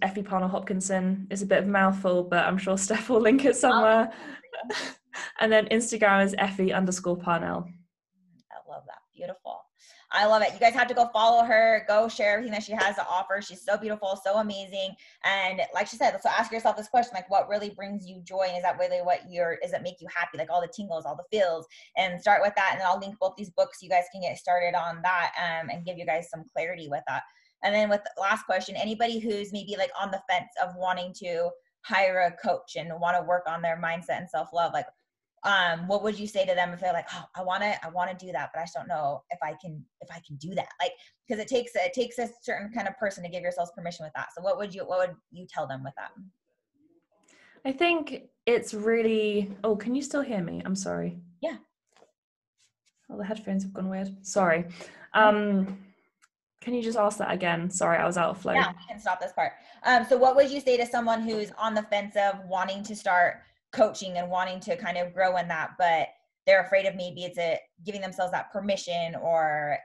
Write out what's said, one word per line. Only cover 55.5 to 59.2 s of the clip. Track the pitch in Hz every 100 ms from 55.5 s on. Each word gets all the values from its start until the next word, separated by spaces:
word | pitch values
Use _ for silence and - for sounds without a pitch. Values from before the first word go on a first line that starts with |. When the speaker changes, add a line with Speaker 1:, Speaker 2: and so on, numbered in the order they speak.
| 196 190 - - _ _ _ _ _ _ _
Speaker 1:
can | 240
you | 247
just | 226 226
ask | 208 208
that | -
again? | 185 175 170 180
Sorry, | - 170 165
I | 165
was | 175
out | 160
of | 185
flow. | -
Speaker 2:
Yeah, | 277 196
we | - -
can | 208
stop | 190 180